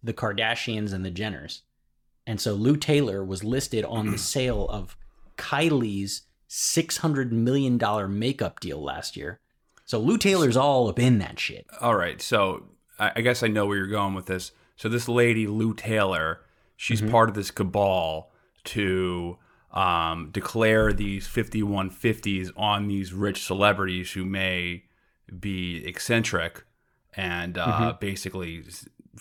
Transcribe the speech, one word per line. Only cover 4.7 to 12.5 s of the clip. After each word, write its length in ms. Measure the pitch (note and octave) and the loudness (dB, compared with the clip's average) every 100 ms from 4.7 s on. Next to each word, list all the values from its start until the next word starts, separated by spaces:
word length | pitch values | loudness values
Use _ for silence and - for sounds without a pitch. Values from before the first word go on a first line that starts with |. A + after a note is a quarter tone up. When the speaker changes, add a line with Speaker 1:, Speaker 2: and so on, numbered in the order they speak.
| G#2+ - - - - - - | -4 -8 -14 -20 -20 -18 -12
Speaker 1:
Kylie's 840 | - C#3+ E3 C#3+ A2 G2 G2 - - _ _ | -4 0 2 2 2 -2 -4 -8 -12 _ _
six 500 | - - - E3 - | -4 0 0 0 0
hundred 340 | E3 C#3+ B2+ | 0 2 2
million 440 | A2+ A#2 C#3 C3+ A#2+ | 2 4 4 4 4
dollar 300 | A2 G#2+ G2 | 2 2 0
makeup 520 | G2+ A#2 C#3 G#2+ - | 0 -2 -2 -4 -6
deal 220 | F2 D2 | -8 -6
last 340 | C#2+ C2+ - - | -6 -6 -8 -8
year. 220 | D2+ - _ _ _ _ - | -10 -10 _ _ _ _ -4
So 140 | A#2 | 0
Lou 180 | B2+ A3 | 2 4
Taylor's 400 | G3+ F#3+ C#3+ A#2 | 4 6 4 6
all 300 | C#3+ C3 A2+ | 4 4 4
up 100 | F#2 | 4
in 200 | B2+ A2+ | 6 6
that 200 | F#2+ - | 2 -4
shit. 280 | - - - - | -6 -8 -16 -2
Speaker 2:
All 160 | A#2+ G#2 | 2 4
right. 240 | F2 - | 2 -4
So 420 | - A2 F#2+ | 0 2 2